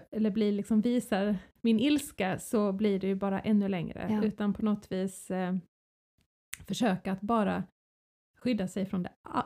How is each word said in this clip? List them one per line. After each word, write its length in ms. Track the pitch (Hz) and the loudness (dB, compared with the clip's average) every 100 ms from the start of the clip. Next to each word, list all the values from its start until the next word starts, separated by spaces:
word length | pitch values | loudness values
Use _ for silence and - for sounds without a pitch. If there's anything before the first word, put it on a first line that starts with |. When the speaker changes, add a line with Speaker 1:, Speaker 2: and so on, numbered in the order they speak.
| - | -4
Speaker 1:
eller 180 | 214 214 | -2 0
blir 220 | 208 208 | 2 2
liksom, 280 | 202 - 214 | 0 2 2
visar 560 | 240 240 - 196 208 196 - _ | 4 2 2 0 0 -2 -4 _
min 200 | 226 226 | 2 4
ilska, 580 | 285 294 - - 185 175 | 4 2 0 -4 -2 -2
så 340 | - 220 208 | -2 0 2
blir 260 | 190 214 190 | 2 2 2
det 60 | 196 | 0
ju 80 | |
bara 260 | 196 202 190 | 0 0 -2
ännu 280 | - 214 196 | 2 4 4
längre. 380 | 185 - - - | -2 -4 -6 -2
Speaker 2:
Ja. 140 | 214 | 0
Speaker 1:
Utan 300 | 214 208 208 | 0 0 -2
på 100 | 196 | 0
något 280 | 214 208 - | 0 0 -2
vis, 380 | 190 190 - - | -4 -4 -6 -6
eh, 260 | 185 180 185 - _ _ _ _ _ _ _ _ - - | -4 -2 -2 -6 _ _ _ _ _ _ _ _ -14 -8
försöka 460 | 196 240 185 185 | -2 0 0 -2
att 80 | 190 | -4
bara 420 | 208 233 190 180 190 _ _ _ _ _ _ _ | 0 0 2 -2 -6 _ _ _ _ _ _ _
skydda 300 | 247 214 185 | -2 -2 -2
sig 180 | 208 190 | -4 -4
från 160 | 185 | -4
det, 80 | 175 - - | -6 -10 -8
a-, 160 | - | -6